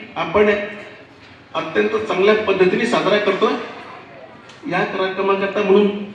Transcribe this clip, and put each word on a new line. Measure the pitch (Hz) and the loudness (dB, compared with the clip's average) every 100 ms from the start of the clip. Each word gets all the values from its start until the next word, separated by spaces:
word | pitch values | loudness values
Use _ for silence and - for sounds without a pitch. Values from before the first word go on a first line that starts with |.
| - - | -12 -8
आपण | 165 208 208 202 - - - - - - - - - | -2 2 4 2 -4 -12 -16 -20 -20 -20 -20 -20 -10
अत्यंत | 160 156 170 208 | -8 -2 0 0
चांगल्या | 220 - 185 202 | 0 -2 2 4
पद्धतीने | 214 196 185 185 - 233 | 4 2 2 2 2 0
साजरा | - 185 208 | 0 2 2
करतोय. | 202 185 226 254 - - - - - - - - - - - | 0 0 0 0 -6 -14 -16 -18 -20 -20 -20 -20 -20 -14 -6
या | 175 | -4
कार्यक्रमाकरता | 202 196 190 190 196 196 196 208 | -2 -2 -4 -2 0 0 -2 -2
म्हणून | 196 196 202 208 - | 2 4 4 -2 -10